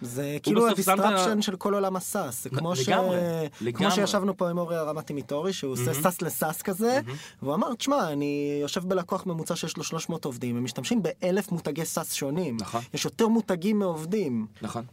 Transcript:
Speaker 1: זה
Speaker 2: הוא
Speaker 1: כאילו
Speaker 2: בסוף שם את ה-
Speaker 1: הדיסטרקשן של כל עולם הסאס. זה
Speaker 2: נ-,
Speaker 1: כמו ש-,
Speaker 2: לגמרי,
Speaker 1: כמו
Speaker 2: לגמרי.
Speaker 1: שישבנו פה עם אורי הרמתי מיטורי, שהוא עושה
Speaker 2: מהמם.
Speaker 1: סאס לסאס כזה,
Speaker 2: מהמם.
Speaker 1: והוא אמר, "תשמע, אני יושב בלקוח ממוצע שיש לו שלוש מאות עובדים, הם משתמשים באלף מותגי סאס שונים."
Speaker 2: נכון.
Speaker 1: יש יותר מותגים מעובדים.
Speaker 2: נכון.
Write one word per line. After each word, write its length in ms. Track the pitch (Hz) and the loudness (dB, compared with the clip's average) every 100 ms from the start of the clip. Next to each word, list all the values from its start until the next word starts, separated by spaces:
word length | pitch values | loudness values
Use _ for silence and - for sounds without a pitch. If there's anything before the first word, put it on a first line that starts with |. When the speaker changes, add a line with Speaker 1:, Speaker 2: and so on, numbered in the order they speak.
Speaker 1:
זה 300 | 123 123 143 | -8 -4 -4
Speaker 2:
הוא 100 | 147 | -2
Speaker 1:
כאילו 240 | - 214 233 | 4 6 6
Speaker 2:
בסוף 140 | 196 | 6
שם 140 | 190 | 4
את 40 | 190 | 6
ה- 80 | 208 | 6
Speaker 1:
הדיסטרקשן 340 | 190 185 214 | 4 4 2
של 140 | 208 185 | 0 0
כל 180 | 208 | 0
עולם 220 | 202 190 185 | 2 2 0
הסאס. 480 | - 208 147 - | -2 -4 -4 -6
זה 60 | 131 | -4
Speaker 2:
נ-, 40 | 131 | -2
Speaker 1:
כמו 180 | 165 180 | 0 0
ש-, 120 | 185 | 2
Speaker 2:
לגמרי, 280 | 185 185 180 175 165 151 - | 2 2 2 0 -2 -4 -4
Speaker 1:
כמו 80 | 113 | -4
Speaker 2:
לגמרי. 220 | 120 160 | 2 2
Speaker 1:
שישבנו 460 | 185 196 202 196 185 | 4 4 2 0 0
פה 140 | 175 | 0
עם 80 | 175 | 0
אורי 180 | 170 170 | -2 -2
הרמתי 360 | 151 151 151 | -2 -4 -4
מיטורי, 400 | 147 - 143 185 | -6 -4 -2 -2
שהוא 200 | 180 139 | -2 -4
עושה 180 | 127 123 | -2 -2
Speaker 2:
מהמם. 120 | 147 | 2
Speaker 1:
סאס 200 | 180 180 | 0 0
לסאס 400 | 165 - 156 160 | -4 -2 -2 -2
כזה, 380 | - 180 233 262 117 | -4 0 2 2 0
Speaker 2:
מהמם. 100 | 147 - - | -8 -12 -8
Speaker 1:
והוא 120 | 135 | -2
אמר, 200 | 160 302 | 0 0
"תשמע, 380 | 233 269 285 175 | -2 0 2 2
אני 460 | 143 143 143 143 147 | 0 -2 0 -2 0
יושב 260 | 143 196 180 | -2 -2 0
בלקוח 380 | 185 175 185 185 | -2 0 -4 -2
ממוצע 300 | 165 156 170 | -4 -2 -4
שיש 200 | 160 - | -4 -6
לו 80 | |
שלוש 240 | 147 165 - | -6 -6 -4
מאות 160 | 165 | -4
עובדים, 320 | 147 120 123 120 | -4 -4 -2 -2
הם 80 | |
משתמשים 380 | 123 - 127 240 | -2 -4 0 0
באלף 500 | 170 - 180 196 - | 0 0 0 0 0
מותגי 320 | 165 160 147 | -2 -4 -4
סאס 280 | 165 175 156 | -2 -2 -4
שונים." 440 | - 139 160 165 117 | -4 -2 -2 -2 -4
Speaker 2:
נכון. 200 | - 117 123 | -4 -4 -4
Speaker 1:
יש 100 | - | -4
יותר 240 | 156 - 220 | -2 2 4
מותגים 500 | 226 208 180 190 214 | 4 2 0 2 2
מעובדים. 680 | 190 156 160 214 156 117 107 - | 2 0 -2 0 0 0 -2 -6
Speaker 2:
נכון. 220 | 107 117 123 | -6 -6 -8